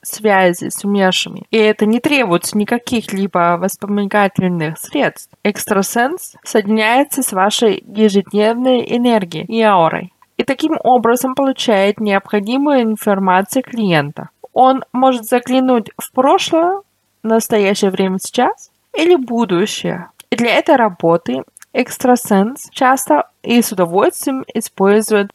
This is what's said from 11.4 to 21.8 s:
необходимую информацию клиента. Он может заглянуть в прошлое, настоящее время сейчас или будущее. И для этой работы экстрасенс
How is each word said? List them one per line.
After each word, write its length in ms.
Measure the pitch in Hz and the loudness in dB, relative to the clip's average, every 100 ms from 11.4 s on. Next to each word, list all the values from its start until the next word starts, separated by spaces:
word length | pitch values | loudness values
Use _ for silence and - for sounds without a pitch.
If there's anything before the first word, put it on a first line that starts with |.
| 277 262 - 202 196 208 | -2 -2 0 2 2 0
необходимую 840 | 214 196 - 208 202 254 285 277 | 0 -2 0 -4 -2 -2 2 2
информацию 840 | 226 214 - 196 190 185 202 262 | 0 -2 -2 0 2 2 2 -4
клиента. 640 | 254 233 208 160 143 151 - _ - | -4 -4 0 0 0 -8 -16 _ -8
Он 300 | - 262 262 - | 2 2 2 -2
может 340 | 247 262 247 220 | 0 2 0 -2
заглянуть 680 | 247 247 254 262 247 202 - | -2 0 0 2 0 -2 -14
в 140 | - | -8
прошлое, 720 | - 269 359 - 320 339 392 - _ _ _ | -2 2 2 0 0 0 -2 -8 _ _ _
настоящее 680 | 220 226 - 220 196 202 196 | 0 0 2 0 2 2 0
время 260 | 185 190 190 | 0 -2 -2
сейчас 520 | - - 269 466 - _ _ | -6 -2 -2 -2 -14 _ _
или 220 | 440 330 349 | -2 2 2
будущее. 920 | 240 233 220 175 208 - 170 170 175 _ - | 2 -2 0 0 -2 -4 -6 -8 -12 _ -8
И 40 | 220 | -2
для 200 | 233 220 | 0 0
этой 180 | 320 277 | 2 2
работы 680 | 220 180 165 170 - 254 - _ - | 2 0 0 0 0 -8 -8 _ -10
экстрасенс 920 | - | -6